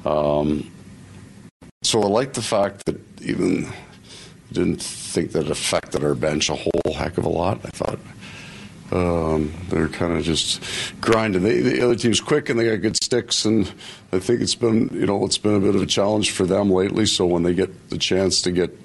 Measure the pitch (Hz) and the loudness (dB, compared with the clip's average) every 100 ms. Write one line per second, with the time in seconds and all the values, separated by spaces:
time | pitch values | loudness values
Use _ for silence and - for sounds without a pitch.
0 | - 76 73 73 73 76 73 - - - | 0 0 2 2 2 -2 -4 -16 -20 -20
1 | - - - - - _ - _ - 113 | -20 -20 -20 -20 -20 _ -20 _ 0 2
2 | 101 107 139 135 110 107 98 98 - - | 4 2 2 -4 -2 0 0 -2 -6 -8
3 | - - - - 95 87 - - - - | -10 -12 -6 0 0 0 -2 -10 -18 -20
4 | - - - - - - 90 87 - - | -20 -20 -20 -20 -8 -2 0 -2 -6 -10
5 | - - 82 82 73 73 - 87 - 76 | -4 -4 -2 -2 -2 -4 -2 -2 -2 -2
6 | 73 67 76 76 73 73 - 76 - 78 | 0 0 0 0 -2 -2 -2 -2 -2 -2
7 | 73 - 80 82 87 - - - - - | -4 -2 -2 0 0 -2 -8 -6 -6 -6
8 | - - - - - - - - - 92 | -14 -18 -18 -18 -18 -18 -18 -18 -4 0
9 | 87 85 80 78 76 80 87 90 80 - | 2 0 0 0 0 -6 -4 0 0 0
10 | 87 82 76 78 - - - - - - | -2 0 0 0 0 -4 -6 -8 -8 -4
11 | - 113 110 92 95 120 123 - 123 117 | 2 4 4 2 2 4 2 2 2 2
12 | 117 104 - 151 147 120 117 110 107 - | 2 0 2 0 2 0 2 2 0 -2
13 | - 123 113 - 110 110 95 - - - | 0 0 0 0 2 2 2 -4 -18 -18
14 | - 95 92 120 - - 117 110 113 87 | -4 -2 2 0 0 0 2 2 2 0
15 | - 101 101 - 104 104 98 98 78 - | 0 0 0 0 2 2 4 2 2 2
16 | 101 107 101 - 92 95 101 92 98 92 | 2 2 0 0 2 4 4 4 2 2
17 | 104 - 92 87 85 90 92 - - 82 | 0 2 2 4 2 2 0 -4 -10 -4
18 | - 92 95 90 - 90 85 - | 0 2 2 2 0 0 0 -2